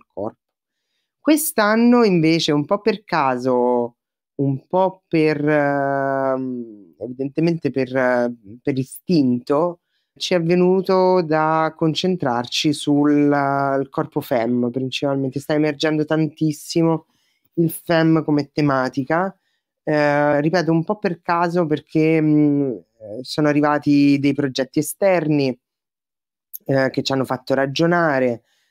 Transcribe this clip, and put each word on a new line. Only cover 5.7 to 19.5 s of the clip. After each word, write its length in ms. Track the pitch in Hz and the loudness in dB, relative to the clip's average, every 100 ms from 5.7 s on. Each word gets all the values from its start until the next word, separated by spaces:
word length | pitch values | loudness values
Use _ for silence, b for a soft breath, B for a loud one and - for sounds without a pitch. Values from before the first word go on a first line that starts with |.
| 143 139 139 135 135 135 131 131 123 117 104 90 78 | 0 -2 -2 -2 -2 -2 -2 -4 -8 -12 -16 -20 -14
evidentemente 720 | 117 127 135 135 170 165 139 | -10 -6 -6 -2 0 0 -2
per, 240 | 135 127 131 | -4 -2 0
eh, 380 | 127 123 120 120 101 120 | 0 2 0 -4 -14 -10
per 160 | - 131 | -6 -4
istinto, 1040 | 135 - - 170 131 123 - 143 175 175 _ _ _ - | -4 -8 0 2 2 0 0 0 0 -4 _ _ _ -12
ci 200 | - 180 | -2 0
è 60 | |
venuto 840 | 165 180 180 190 185 185 185 185 | 2 2 4 2 2 2 4 2
da 500 | 156 156 156 160 160 - | 2 0 2 0 -2 -2
concentrarci 960 | 160 143 185 185 135 120 120 - 156 | -2 0 -2 -2 -2 -2 -4 -2 -2
sul, 600 | 143 - 143 147 147 147 | -2 0 2 2 2 2
eh, 480 | 143 139 139 139 135 | 0 0 -2 -2 -2
il 80 | 135 | -4
corpo 320 | - 156 151 | -6 -6 -6
FEM, 480 | - 123 113 123 120 | -4 -2 0 0 -2
principalmente. 720 | 131 131 - 143 139 123 139 | -4 -6 -4 -4 -2 -4 -6
Sta 140 | - | -4
emergendo 520 | 151 151 143 160 156 151 | -2 0 -2 -2 -2 0
tantissimo 1000 | 156 156 - 156 147 - 170 165 160 - _ _ _ _ | 0 -2 -2 -4 -4 -4 0 0 0 -4 _ _ _ _
il 180 | - 160 | -2 -2
FEM 520 | - - 165 160 160 | -2 -2 2 4 2
come 280 | 147 147 143 | 2 -2 -2
tematica, 840 | - 147 135 127 139 127 160 190 - _ | -2 0 2 0 -4 -2 -2 -2 -6 _